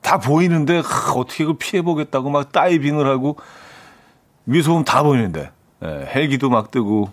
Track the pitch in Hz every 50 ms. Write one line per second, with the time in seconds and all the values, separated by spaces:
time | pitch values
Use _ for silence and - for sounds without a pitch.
0 | - - 127 190 104 120 147 160 180 180 170 160 147 139 175 170 147 - - -
1 | - - - 123 123 - - - 156 151 160 - - - - 185 170 175 170 151
2 | 151 - - 135 127 143 143 143 139 139 - 175 147 180 175 165 135 147 147 151
3 | 143 135 135 131 131 143 147 - - - - - - - - - - - - _
4 | _ _ _ _ _ _ _ _ _ - 123 170 151 151 170 165 151 - - 131
5 | 151 147 143 127 113 95 82 80 71 - _ _ _ _ _ _ 87 82 76 71
6 | 69 - - 135 151 147 139 127 135 135 123 113 104 - - 131 113 101 107 107
7 | 104 98